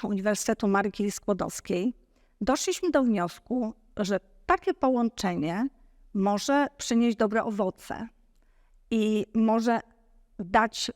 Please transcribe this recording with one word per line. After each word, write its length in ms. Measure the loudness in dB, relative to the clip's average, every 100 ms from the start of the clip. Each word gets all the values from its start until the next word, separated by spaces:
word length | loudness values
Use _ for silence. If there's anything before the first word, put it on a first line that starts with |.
Uniwersytetu 640 | -4 -2 0 0 0 0 2
Marii 240 | 2 0
Curie-Skłodowskiej, 1000 | -2 -4 -4 -2 -2 -4 -8 -4 -2 -2 -6 _ _ _ -6
doszliśmy 500 | -2 0 0 -2 2
do 120 | 2
wniosku, 720 | 4 2 -2 -6 -6 -4 -4 -8 _ -6
że 220 | -2 -2 -4 _ -2
takie 280 | 0 0
połączenie 920 | 0 2 2 0 -2 -4 -2 -2 -2 -4 -6 -20 _ -8
może 540 | 0 2 2 2 2 0 -4
przynieść 400 | -2 2 2 2
dobre 260 | 0 0
owoce 640 | -2 -2 -2 -4 -10 -10 -12 _ _ _ _ _ _ _ -4
i 340 | 0 2 0 0
może 460 | 0 2 2 2 -2 -4 _ _ _ _ -14
dać 520 | 0 2 2 -2 -8